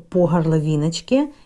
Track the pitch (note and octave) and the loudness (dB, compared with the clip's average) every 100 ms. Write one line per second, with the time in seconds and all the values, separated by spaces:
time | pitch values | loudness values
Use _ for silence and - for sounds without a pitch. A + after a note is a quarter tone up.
0 | - F#3 E3 F3 D#3+ D#3+ D3+ D3+ D#3 E3 | -4 0 2 2 0 0 0 0 -2 -4
1 | - C4 D4 - | -2 0 -2 -8